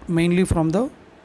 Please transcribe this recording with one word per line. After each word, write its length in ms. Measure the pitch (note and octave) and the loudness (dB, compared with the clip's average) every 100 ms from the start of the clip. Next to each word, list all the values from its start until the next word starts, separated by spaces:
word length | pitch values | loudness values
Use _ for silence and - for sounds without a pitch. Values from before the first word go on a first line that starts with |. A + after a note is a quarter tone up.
| - | -4
mainly 380 | E3 E3+ F3 | 0 2 2
from 260 | F#3 E3+ D#3+ | 2 0 0
the 180 | F#3 C4+ - - - | 0 -4 -8 -20 -20